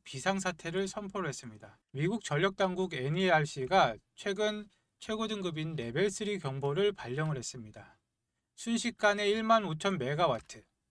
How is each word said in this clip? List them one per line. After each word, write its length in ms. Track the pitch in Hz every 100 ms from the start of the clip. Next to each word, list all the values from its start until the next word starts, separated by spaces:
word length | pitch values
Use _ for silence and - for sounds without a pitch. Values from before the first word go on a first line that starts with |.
비상사태를 840 | - 135 190 196 185 165 165 180 196
선포를 400 | 214 196 196 165
했습니다. 500 | 131 123 107 104 - _
미국 320 | 135 165 226
전력당국 680 | - 147 190 196 190 180 185
엔이알씨가 1040 | 160 131 160 185 160 147 - 127 190 135 110 -
최근 540 | - 202 196 214 214 208 _ _ _
최고 280 | - 220 220
등급인 480 | 214 180 156 160 156
레벨 360 | 117 127 202
쓰리 260 | 196 208 202
경보를 540 | 139 135 139 151 202
발령을 460 | 196 120 131 156 135
했습니다. 600 | 113 127 107 104 - _ _ _ _ _ _ -
순식간에 720 | 233 226 240 233 208 202 202
일만 340 | 214 220 226
오천 340 | 190 156 202 190
메가와트, 640 | 127 151 170 113 - - - _ _